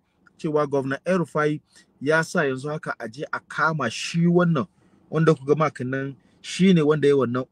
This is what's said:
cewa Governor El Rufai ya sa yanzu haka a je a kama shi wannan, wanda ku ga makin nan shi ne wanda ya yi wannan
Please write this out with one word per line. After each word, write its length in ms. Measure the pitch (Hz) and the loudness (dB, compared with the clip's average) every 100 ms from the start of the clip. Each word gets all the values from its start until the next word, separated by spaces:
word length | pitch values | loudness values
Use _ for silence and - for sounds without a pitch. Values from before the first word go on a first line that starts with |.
| _ _ _ _ | _ _ _ _
cewa 260 | 160 147 147 | -4 -2 0
Governor 300 | 139 135 135 | -2 -2 -4
El 140 | 170 185 | -2 -2
Rufai 420 | 156 156 151 151 _ _ _ - | -2 -2 -2 -4 _ _ _ -10
ya 220 | 135 160 | 0 0
sa 220 | 160 180 143 | 0 -2 -2
yanzu 220 | 131 147 | -2 -6
haka 220 | 151 147 - | -10 -10 -10
a 100 | 117 | -10
je 160 | 123 156 | -12 -10
a 80 | 123 | -10
kama 500 | - - 151 156 120 | -10 -2 -2 0 -4
shi 340 | - - 165 | -6 -6 0
wannan, 420 | 175 175 170 151 104 _ _ _ - | 2 4 2 0 -2 _ _ _ -8
wanda 240 | 160 160 | 0 2
ku 100 | 156 | 2
ga 100 | 131 | 2
makin 360 | 147 151 - 127 | 2 0 -2 -8
nan 260 | 135 139 135 _ _ | -6 -8 -12 _ _
shi 320 | - - 185 | -10 2 4
ne 80 | 175 | 6
wanda 280 | 147 151 143 | 4 2 4
ya 40 | |
yi 60 | 139 | 4
wannan 240 | 120 127 131 | 2 -2 -6